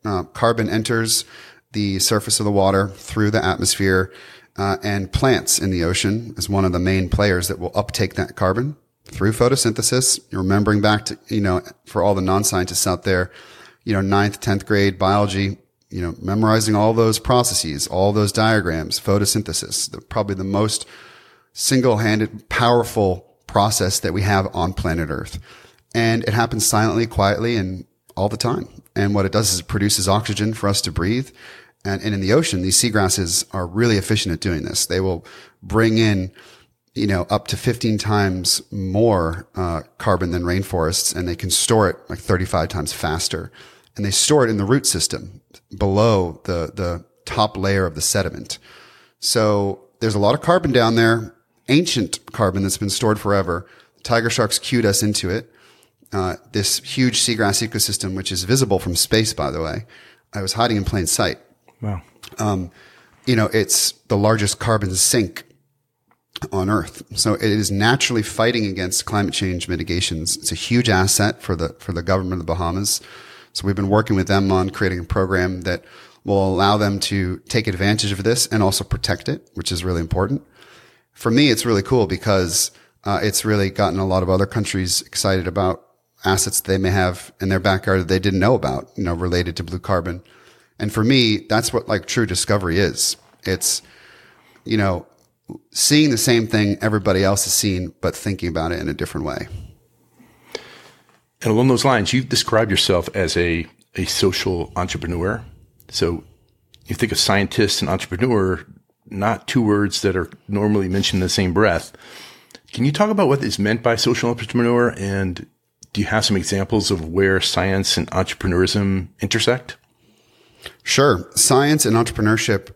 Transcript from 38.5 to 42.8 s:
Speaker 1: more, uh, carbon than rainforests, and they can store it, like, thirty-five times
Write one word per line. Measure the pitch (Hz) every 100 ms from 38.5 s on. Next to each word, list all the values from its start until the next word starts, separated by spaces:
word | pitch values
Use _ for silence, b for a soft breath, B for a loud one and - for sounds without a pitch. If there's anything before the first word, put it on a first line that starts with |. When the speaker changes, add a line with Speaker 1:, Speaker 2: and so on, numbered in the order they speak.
| - -
Speaker 1:
more, | 104 95 98 117 98 82 87 - -
uh, | 90 82 - _
carbon | - 90 90
than | 85
rainforests, | 87 90 95 92 80 87 - 87
and | 90
they | 85
can | 92
store | - - 113 98
it, | - -
like, | 80
thirty-five | - 92 90 90 80
times | -